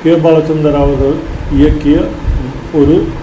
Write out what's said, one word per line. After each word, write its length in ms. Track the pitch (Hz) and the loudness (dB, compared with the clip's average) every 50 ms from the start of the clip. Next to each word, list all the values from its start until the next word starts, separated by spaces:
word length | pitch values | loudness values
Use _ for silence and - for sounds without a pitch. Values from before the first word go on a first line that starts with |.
| - | 2
கே 80 | 160 | 2
பாலச்சந்தர் 640 | 165 160 156 - 160 160 151 160 156 156 151 151 143 | 2 2 2 2 2 2 2 0 -2 0 0 0 0
அவர்கள் 380 | 143 143 143 139 131 135 139 151 - - - - - - - 143 139 | 2 0 0 0 0 0 0 -2 -2 -4 -8 -8 -8 -6 -2 2 2
இயக்கிய 440 | 147 151 151 - - 143 147 165 - - - - - - - - 131 127 - - - - - | 4 4 2 2 2 2 2 2 0 -2 -6 -6 -4 -2 -2 -2 -2 -6 -10 -12 -12 -6 0
ஒரு 320 | 156 143 139 160 - - - - - | 0 2 4 4 2 0 -2 -6 -8